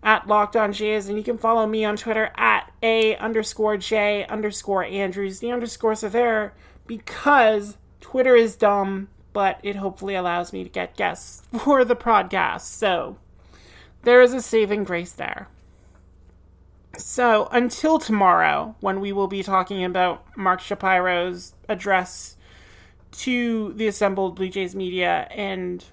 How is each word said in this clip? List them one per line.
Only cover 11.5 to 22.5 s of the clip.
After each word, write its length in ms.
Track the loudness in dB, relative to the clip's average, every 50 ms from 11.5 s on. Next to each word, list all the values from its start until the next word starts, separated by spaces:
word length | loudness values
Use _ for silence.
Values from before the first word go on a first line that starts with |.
| -10 -4
for 280 | 2 4 4 4 6
the 100 | 4 2
podcast. 680 | -2 2 4 4 4 4 2 0 0 0 0 -2 -6 -10
So 540 | -12 -8 -2 0 0 0 0 -2 -6 -10 -16 _ _ -20 -20 -20 -20 -20 -20 -20 -20 -20 -20 -20 -20 -20 -4 2
there 180 | 6 8 10
is 120 | 8 8 6
a 80 | 0
saving 420 | -4 0 2 2 2 2 0 -4 -2
grace 300 | -4 -4 -6 -6 -8 -10
there. 340 | -10 -8 -8 -8 -10 -14 -16 -20 -20 -20 -20 -20 _ -20 -20 _ -20 -20 -20 -20 -20 -20 -20 -20 -20 _ -20 _ _ _ _ -20 -20 _ _ -16 -14
So 500 | -10 -8 -2 0 2 4 4 4 2 2
until 460 | 0 0 0 0 -4 -2 2 2 2 2
tomorrow, 800 | 2 0 0 4 4 6 6 6 4 4 2 0 -2 -6 -12 -6
when 180 | -4 -4 -2 -2
we 140 | -4 -4 -2
will 140 | -2 -2 -2
be 140 | -4 -6
talking 420 | -4 0 0 0 0 0 -4 -4 -4
about 420 | -2 0 0 0 0 0 -4 -12 -20 -12 -4
Mark 220 | 0 0 0 0
Shapiro's 920 | -2 -8 -8 -4 0 2 2 2 2 0 0 0 -2 -2 -6 -8 -12 -16 -18 -20 -8 -6
address 680 | -6 -6 0 2 2 2 0 -2 -10 -12 -12 -14 -16 -20 -20 -20